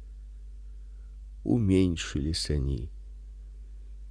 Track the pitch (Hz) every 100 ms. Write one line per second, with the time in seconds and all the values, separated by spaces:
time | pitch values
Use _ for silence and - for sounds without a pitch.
0 | - - - - - - - - - -
1 | - - - - - 120 101 95 92 82
2 | - 73 73 82 - 73 69 62 - -
3 | - - - - - - - - - -
4 | -